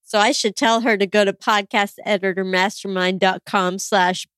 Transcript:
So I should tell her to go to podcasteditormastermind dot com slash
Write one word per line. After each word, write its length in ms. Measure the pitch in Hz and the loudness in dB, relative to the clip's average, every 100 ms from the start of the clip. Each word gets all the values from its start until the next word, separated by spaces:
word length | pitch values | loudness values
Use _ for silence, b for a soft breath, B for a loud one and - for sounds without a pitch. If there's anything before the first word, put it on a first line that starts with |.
So 160 | - 214 | -4 0
I 140 | 214 | 2
should 240 | - 214 190 | 2 -2 0
tell 260 | 254 226 | 2 2
her 140 | 233 208 | 2 0
to 100 | 196 | 2
go 180 | 214 | 2
to 80 | 202 | 2
podcasteditormastermind 1900 | 196 - 214 196 220 202 - - 202 196 180 190 185 190 - 202 190 180 185 | 0 0 0 0 -2 -2 -4 -4 -2 -2 -4 -2 0 0 -2 -6 -2 -2 0
dot 240 | 190 - | 0 0
com 340 | - 208 180 190 | -2 -2 -2 -4
slash 480 | - 202 180 185 - | -2 0 2 -2 -8